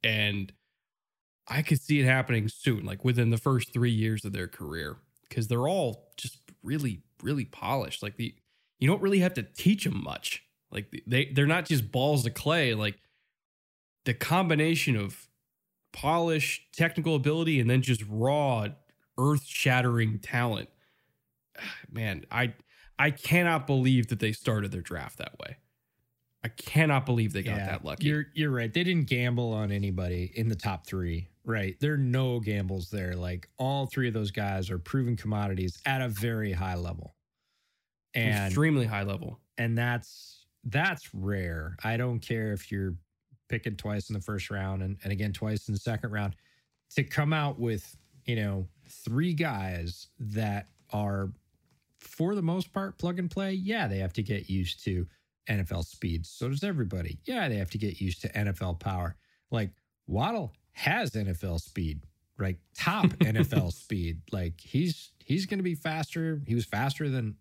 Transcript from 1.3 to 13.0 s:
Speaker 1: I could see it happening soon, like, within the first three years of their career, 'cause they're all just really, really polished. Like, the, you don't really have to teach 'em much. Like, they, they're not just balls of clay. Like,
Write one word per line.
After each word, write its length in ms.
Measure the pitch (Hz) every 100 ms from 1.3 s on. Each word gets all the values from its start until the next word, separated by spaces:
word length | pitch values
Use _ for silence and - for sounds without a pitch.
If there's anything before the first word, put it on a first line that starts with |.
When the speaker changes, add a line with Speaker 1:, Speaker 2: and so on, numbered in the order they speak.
| _ -
Speaker 1:
I 140 | 135
could 180 | 156 147
see 200 | - 151
it 40 | 131
happening 420 | 131 127 120 107
soon, 360 | - - 110
like, 200 | 104 95
within 260 | 127 120 117
the 60 | 117
first 340 | - 131 113
three 180 | 120 120
years 340 | 110 110 110
of 80 | 104
their 160 | 98 90
career, 500 | - 73 80 76 - _ _ _
'cause 200 | - 107
they're 200 | 120 135
all 440 | 190 139 107 _ -
just 220 | - - _ -
really, 400 | - 151 135 95 - _
really 220 | 95 147
polished. 580 | 117 - 98 135 80 -
Like, 140 | 104 -
the, 180 | 117 - _ _ _ _
you 80 | 131
don't 160 | 196
really 160 | 196 196
have 140 | 180
to 80 | 180
teach 440 | 110 - - 208 -
'em 160 | 127
much. 420 | - - - - _ _ _
Like, 320 | - 104 - -
they, 200 | 127 143
they're 200 | 139 143
not 200 | 170 175
just 240 | 151 104
balls 340 | 127 135 147 120
of 80 |
clay. 400 | - - 165 139
Like, 240 | 110 107 98